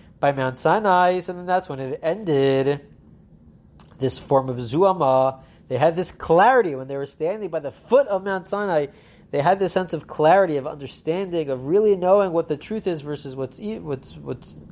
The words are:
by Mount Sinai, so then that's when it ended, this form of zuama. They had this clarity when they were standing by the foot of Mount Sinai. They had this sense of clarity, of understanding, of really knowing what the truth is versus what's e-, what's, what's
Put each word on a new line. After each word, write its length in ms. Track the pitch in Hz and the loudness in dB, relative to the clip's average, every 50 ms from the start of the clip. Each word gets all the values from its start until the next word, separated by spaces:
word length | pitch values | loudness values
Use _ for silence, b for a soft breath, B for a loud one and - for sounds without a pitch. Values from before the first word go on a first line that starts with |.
| b b b - | b b b 0
by 120 | 147 143 | 0 0
Mount 260 | 139 135 131 131 127 - | 0 0 -2 -2 -2 0
Sinai, 600 | - 160 170 214 214 202 180 180 180 180 180 185 | 2 2 2 4 4 4 4 4 4 4 2 0
so 120 | 170 - | -4 -8
then 140 | 180 180 180 | -10 -8 -4
that's 240 | 180 180 185 180 - | -2 -2 -2 -2 -4
when 100 | 143 131 | -8 -8
it 200 | 135 127 143 151 | -6 -8 -8 -4
ended, 840 | - 160 180 214 220 170 147 135 135 135 135 135 135 139 143 143 - - - - - - - - - _ - - - - - - _ - _ - - - - - | -4 -4 -4 -4 -2 0 2 2 4 4 2 2 2 0 -2 -2 -6 -18 -20 -20 -20 -20 -20 -20 -20 _ -20 -20 -20 -20 -20 -20 _ -20 _ -20 -20 -18 -8 -4
this 200 | 131 127 - - | -4 -4 -4 -4
form 320 | - - 143 135 131 131 | -2 2 2 2 2 0
of 80 | 123 123 | -6 -8
zuama. 840 | 120 110 127 160 196 190 185 175 143 135 131 131 131 131 135 B B B B B B - | -6 -4 0 2 2 2 2 2 2 2 4 4 2 0 -2 B B B B B B -6
They 100 | 131 123 | -2 2
had 180 | 143 170 160 | 2 2 2
this 140 | 175 180 - | 0 -6 -6
clarity 640 | - - - - 165 175 202 240 262 247 214 170 139 | -8 -8 0 2 4 6 6 6 6 4 2 2 -2
when 140 | 131 131 135 | -6 -8 -8
they 100 | 139 139 | -8 -8
were 80 | 139 | -8
standing 420 | 135 - - 151 170 208 220 208 170 | -8 -8 -6 -4 -4 -4 -6 -8 -8
by 120 | 160 156 | -8 -6
the 100 | 143 135 | -8 -8
foot 360 | - - - - 226 277 277 220 | -12 -10 -4 2 4 4 4 2
of 160 | 202 190 190 | -2 -4 -2
Mount 220 | 202 190 185 175 | -2 -4 -4 -4
Sinai. 420 | - 202 202 208 196 170 151 147 139 B B B B B B B B | -6 -6 -4 -2 0 0 0 -2 -2 B B B B B B B B
They 100 | - 143 | -2 0
had 180 | 143 175 196 196 | 2 2 2 2
this 140 | 196 170 | 0 -2
sense 220 | - 190 185 175 170 | 0 -2 -2 -2 -6
of 120 | 151 - | -10 -10
clarity, 520 | - - - 151 156 180 196 196 165 151 139 | -10 -2 2 4 6 6 6 4 2 0 -4
of 80 | 131 | -4
understanding, 800 | 147 147 143 139 - - - - 156 165 185 196 185 170 165 151 139 | -6 -10 -10 -14 -14 -14 -10 -6 -4 -4 -4 -4 -4 -4 -4 -2 -2
of 160 | 131 123 131 | -4 -6 -2
really 320 | 143 175 208 220 214 202 | 0 2 2 4 4 2
knowing 360 | 180 180 180 190 208 196 185 | 2 4 4 4 4 4 2
what 160 | 165 165 165 - | 0 -2 -2 -2
the 100 | 151 147 | -6 -8
truth 280 | - - 214 220 - | -6 -8 -8 -6 -4
is 140 | 190 170 151 | -4 -6 -6
versus 340 | 135 147 147 139 - 139 131 | -8 -10 -10 -10 -10 -12 -8
what's 240 | 135 131 127 - - | -8 -8 -10 -10 -10
e-, 200 | 214 208 220 - | -10 -10 -10 -10
what's, 380 | 170 156 139 131 - - - | -8 -8 -10 -10 -10 -16 -18
what's 380 | 156 143 135 131 - - - - - - - | -16 -10 -10 -10 -12 -12 -20 -20 -20 -20 -12